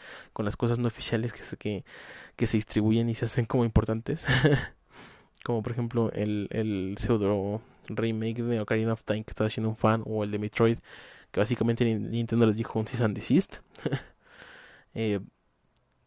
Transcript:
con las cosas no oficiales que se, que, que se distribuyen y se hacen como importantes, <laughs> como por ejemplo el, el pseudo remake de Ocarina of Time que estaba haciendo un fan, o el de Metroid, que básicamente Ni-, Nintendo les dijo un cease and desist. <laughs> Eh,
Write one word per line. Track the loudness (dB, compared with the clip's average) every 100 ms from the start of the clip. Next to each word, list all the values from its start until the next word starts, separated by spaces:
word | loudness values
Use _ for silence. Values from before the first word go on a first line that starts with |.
| -18 -20 -12
con | -6 -4
las | -2
cosas | 0 0
no | -2
oficiales | -4 -2 -2 -2
que | -6
se, | -12 -8
que, | -4 -6 -8 -18 -20 -20 -18 -2
que | 0
se | 0
distribuyen | 0 2 4 4 2
y | -2
se | -2
hacen | -2 0
como | 2 4
importantes, | 4 4 0 -4 -4 0
<laughs> | 2 4 2 0 -14 _ -20 -20 -20 _ _ -4
como | -2
por | -2
ejemplo | -4 -2 0 0
el, | 0 -2 -2 -2
el | -2 -2 -2 -4 -2
pseudo | 0 2 4 2 0 -4 -8 _ -8
remake | -2 -2 0 -2 -2
de | -2 -2
Ocarina | 0 0 0
of | -2 -2
Time | -4
que | -4
estaba | -2 -2
haciendo | 0 -2
un | 2
fan, | 2 2 0
o | -4 -2
el |
de | -2
Metroid, | -2 2 2 2 -6 -20 -20 -20 -4
que | 0
básicamente | 0 2 2 2 2
Ni-, | 2
Nintendo | -2 -2 0 4 6
les | 4
dijo | 0 -2
un | -2
cease | 0
and | 0 0
desist. | 2 2 2 -6 -20 -8
<laughs> | -4 -4 -6 _ _ -20 -20 -20 -20 -20 _ -4
Eh, | 0 0 -4 _ _ _ _ _ _ _